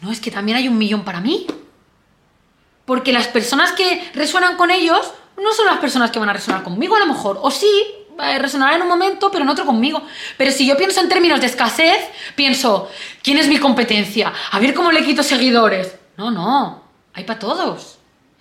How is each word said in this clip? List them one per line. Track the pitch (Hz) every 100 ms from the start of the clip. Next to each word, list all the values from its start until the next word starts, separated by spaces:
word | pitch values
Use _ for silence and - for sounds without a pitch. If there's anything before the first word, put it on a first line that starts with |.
No, | 185
es | 220
que | 226
también | 202 208 240
hay | 262
un | 226
millón | 208 208
para | 190 175
mí. | 214 403 - - - _ _ _ _ _ _ _ _ _ _ _ -
Porque | 254 262
las | 240 233
personas | 240 208 277 339
que | 359 370 349 - -
resuenan | 302 370 359 359
con | 349
ellos | 370 330 349 - - - -
no | 415
son | 440 403
las | 285
personas | 269 247 233
que | 233
van | 208
a |
resonar | 202 - 190
conmigo, | 185 185 370 427
a |
lo | 359
mejor. | - 302 294
O | 277
sí, | - 415 403 440 - - 302
eh, | 277 269
resonará | 269 277 269 330
en |
un | 349
momento, | 349 381 381 392
pero | 370
en | 277
otro | 302 370
conmigo. | 226 277 311 - - - -
Pero | 269
si | 269 262
yo | 277
pienso | 381 381
en | 349
términos | 370 349 277
de | 247
escasez, | - 233 - 330 403 - - - -
pienso, | 269 247 247 196 - - - -
"¿Quién | - 285
es | 285
mi | 294
competencia? | 277 233 226 214 202 220 180 - -
A | 196
ver | 247
cómo | 277 339
le | 311
quito | 247 294
seguidores". | 277 254 254 233 214 190 185 - _ -
No, | 220
no, | 202 185 277 190 - - _ _
hay | -
pa' | 190 220
todos. | 202 339 302 - - - _ _ _ _